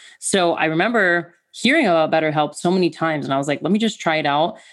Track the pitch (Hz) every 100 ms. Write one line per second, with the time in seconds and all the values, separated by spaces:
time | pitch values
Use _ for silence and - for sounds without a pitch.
0 | - - - 196 175 165 160 160 202 233
1 | 185 175 170 _ _ - 226 311 233 165
2 | 156 160 156 151 151 - 175 185 175 -
3 | 160 156 135 139 139 139 156 208 220 -
4 | - 156 147 143 170 - -